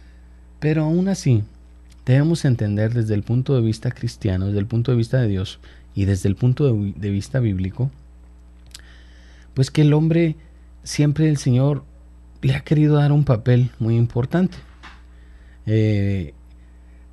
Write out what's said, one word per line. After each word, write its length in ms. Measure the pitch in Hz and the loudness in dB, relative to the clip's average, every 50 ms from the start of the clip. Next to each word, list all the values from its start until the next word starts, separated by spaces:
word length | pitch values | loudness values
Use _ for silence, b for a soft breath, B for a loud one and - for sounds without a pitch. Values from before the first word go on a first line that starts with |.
| b b b b b b b b b b - - | b b b b b b b b b b -12 -4
Pero 240 | - 151 156 160 156 | -2 0 0 0 0
aún 240 | 156 165 180 185 196 | 0 0 0 0 0
así, 380 | 190 - - 139 120 107 104 - - - - - - - - - - - - | -2 -2 0 2 2 2 0 -4 -10 -20 -20 -20 -20 -20 -20 -20 -20 -8 -2
debemos 380 | - 127 135 147 165 170 - - | 0 2 2 4 2 0 0 0
entender 500 | 139 120 - 107 104 104 104 107 110 120 | 0 0 0 0 -2 -2 0 -2 -2 -2
desde 200 | 120 110 107 107 | -2 -2 -2 -2
el 100 | 104 101 | -2 -2
punto 320 | - 117 127 127 - 139 | -2 -2 -2 0 0 0
de 60 | 127 | 0
vista 300 | 113 110 110 - - 123 | 0 0 -2 -4 -4 -8
cristiano, 560 | - - - 117 - - - 104 92 92 95 101 | -6 -6 -8 -8 -8 -4 -4 -2 -2 0 -2 -2
desde 120 | 101 101 | -2 -2
el 80 | 101 110 | -2 -2
punto 240 | 113 117 117 - | -2 -2 0 0
de 60 | 127 117 | 0 0
vista 240 | 117 - - 131 | 0 0 0 0
de 80 | 123 107 | 0 0
Dios 320 | 98 92 95 - - - b b b b b b b | -2 -2 -4 -6 -10 -14 b b b b b b b
y 80 | 101 98 | -2 0
desde 240 | 95 101 95 - 98 | 0 0 0 0 -2
el 80 | 98 | 0
punto 360 | - 123 123 127 - 151 139 | 0 0 0 2 2 2 0
de, 220 | 117 104 101 98 - | 0 0 -2 -4 -6
de 160 | - 101 101 | -6 -6 -4
vista 300 | 101 101 98 - - 131 | -4 -4 -4 -4 -2 -2
bíblico, 500 | 123 110 98 92 92 95 - - 123 139 - - - - - - - - - - - - - - - - - B B B B B B B B B B B B B B B B | 0 0 0 -2 -4 -4 -4 -4 -6 -6 -6 -10 -20 -20 -20 -20 -20 -20 -20 -20 -20 -20 -20 -20 -20 -20 -20 B B B B B B B B B B B B B B B B
pues 180 | 131 131 - | -2 -2 0
que 100 | - 151 | 2 2
el 120 | 151 147 147 | 4 4 4
hombre 440 | 151 160 160 160 165 170 160 156 b b b b b b b b - - | 4 2 2 2 2 2 0 -2 b b b b b b b b -20 -16
siempre 460 | - - - 147 147 143 151 160 156 | -8 -2 0 0 0 2 2 2 0
el 80 | 151 139 | 0 0
Señor 460 | - 139 120 123 135 143 147 131 - - - - - - - - - - - - | 0 0 2 2 2 2 0 -2 -6 -12 -20 -20 -20 -20 -20 -20 -20 -20 -12 -6
le 140 | - 131 131 | -2 -2 -2
ha 60 | 143 | -2
querido 340 | - - 165 151 151 147 151 | -2 0 2 2 4 4 4
dar 160 | 147 143 147 | 4 2 2
un 120 | 147 147 143 | 2 2 2
papel 480 | - 123 104 - 123 123 123 127 120 - - | 2 0 0 2 2 2 2 2 0 -2 -4
muy 160 | 113 110 117 117 | -2 0 2 2
importante. 600 | 120 117 - 120 123 - - 170 190 - - - - - - - - - - b b b b b b b b b b b b b b | 0 0 -2 -4 -4 -2 0 0 0 -2 -4 -6 -20 -20 -20 -20 -20 -20 -20 b b b b b b b b b b b b b b
Eh, 680 | 107 107 110 110 107 107 101 101 101 98 95 85 71 - - - - - b b b b b b b b b b b | -2 0 2 2 2 0 0 0 -2 -2 -4 -6 -8 -12 -18 -20 -20 -20 b b b b b b b b b b b